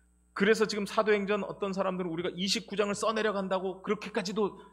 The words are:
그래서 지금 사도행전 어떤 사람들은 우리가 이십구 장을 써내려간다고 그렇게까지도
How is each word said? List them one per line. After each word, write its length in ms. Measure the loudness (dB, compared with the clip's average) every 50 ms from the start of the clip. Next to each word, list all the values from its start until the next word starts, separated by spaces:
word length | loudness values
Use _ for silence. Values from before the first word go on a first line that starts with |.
| _ _ _ _ _ _
그래서 340 | -2 2 4 6 6 6 4
지금 200 | 0 0 -4 -4
사도행전 580 | -2 0 2 4 4 4 2 2 0 0 -2 -2
어떤 280 | -4 -6 -4 -4 -4
사람들은 380 | -2 0 0 0 0 -2 -2 -4
우리가 200 | -2 -2 -4 -4 -4
이십구 420 | -2 -2 0 -2 -2 -2 -4 0
장을 180 | 0 0 0 0
써내려간다고 880 | 0 0 0 0 2 0 0 0 0 -2 0 -2 0 -2 -4 -6 -6
그렇게까지도 800 | -4 -4 -4 -4 -4 -4 -4 -4 -4 -2 0 0 0 0 -2 -8 -18 -20